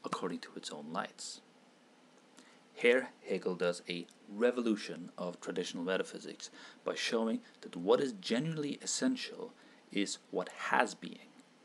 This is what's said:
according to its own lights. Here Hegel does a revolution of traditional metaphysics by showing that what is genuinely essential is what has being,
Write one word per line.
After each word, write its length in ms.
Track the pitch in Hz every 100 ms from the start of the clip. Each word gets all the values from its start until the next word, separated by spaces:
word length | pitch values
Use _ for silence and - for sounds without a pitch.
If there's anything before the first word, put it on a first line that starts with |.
| -
according 340 | - 92 85
to 120 | - -
its 160 | -
own 220 | - 113
lights. 480 | 113 104 - - - - - - - - - - - - - - - - -
Here 340 | 120 127 127 - -
Hegel 280 | 95 95 87
does 260 | 87 87 -
a 160 | 87 87 - -
revolution 840 | 104 120 123 117 104 - 82 87 -
of 220 | 90 87
traditional 440 | - 92 90 92
metaphysics 680 | 87 95 - - - - - - - -
by 120 | - 87
showing 440 | - 113 113 120 - -
that 140 | - 87
what 260 | 90 127
is 120 | 139
genuinely 680 | 104 - 117 160 156 143 -
essential 720 | - - 131 127 - - 92 - - - -
is 260 | 98 98 - -
what 180 | 92 90 - -
has 240 | 131 127
being, 360 | - - - - - - -